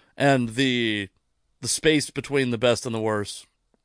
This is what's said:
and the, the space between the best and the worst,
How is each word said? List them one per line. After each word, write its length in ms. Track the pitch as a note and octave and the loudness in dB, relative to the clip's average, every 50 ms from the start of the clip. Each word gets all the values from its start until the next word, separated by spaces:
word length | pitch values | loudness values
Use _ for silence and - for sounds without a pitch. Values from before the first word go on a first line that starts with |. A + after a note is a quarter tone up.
| _ _ _ | _ _ _
and 340 | - C#3 C#3+ C#3 C3 A#2+ A2+ | 0 4 4 4 4 2 -2
the, 600 | A2 B2 C3+ C3 B2 A#2+ A#2 A2 G#2+ G#2 G2 F#2+ - _ _ _ _ _ _ _ _ _ | -2 0 0 0 2 0 0 0 0 -2 -4 -6 -10 _ _ _ _ _ _ _ _ _
the 60 | C3 | -6
space 440 | A#2 - - - D#3+ D#3 D3 - - | -6 -6 0 2 2 2 2 0 -2
between 400 | - C#3 B2 - C#3+ C#3 C3 B2 | -8 -10 -8 -2 0 0 0 0
the 60 | A#2+ A2 | 0 2
best 260 | B2+ A#2+ A#2 - - | 2 2 2 2 -2
and 80 | B2+ A2+ | -6 -4
the 80 | A2+ | -2
worst, 460 | A2 A2 G#2+ G#2 G2+ - - - - _ _ _ _ _ _ _ | -2 0 0 -2 -4 -6 -10 -14 -18 _ _ _ _ _ _ _